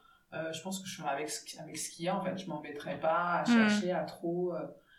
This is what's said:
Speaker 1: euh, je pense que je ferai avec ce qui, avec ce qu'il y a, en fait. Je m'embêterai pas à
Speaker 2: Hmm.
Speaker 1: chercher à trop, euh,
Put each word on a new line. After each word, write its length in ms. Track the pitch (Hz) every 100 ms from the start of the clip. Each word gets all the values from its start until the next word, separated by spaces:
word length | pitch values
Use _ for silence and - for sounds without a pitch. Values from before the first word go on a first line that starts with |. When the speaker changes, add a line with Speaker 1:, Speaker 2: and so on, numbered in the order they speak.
| - _ _
Speaker 1:
euh, 180 | - 160
je 80 | 165
pense 180 | 190 196
que 80 | -
je 80 | -
ferai 80 | 151
avec 200 | 143 151
ce 140 | - -
qui, 140 | -
avec 180 | 156 156
ce 120 | -
qu'il 140 | - 170
y 20 |
a, 100 | 196
en 60 |
fait. 140 | 185 -
Je 100 | -
m'embêterai 520 | 151 151 143 - -
pas 400 | 160 160 175 175
à 40 |
Speaker 2:
Hmm. 40 | - 240 214
Speaker 1:
chercher 220 | 208 180
à 120 | 175
trop, 500 | 151 - 170 175 180
euh, 120 | 165 - - _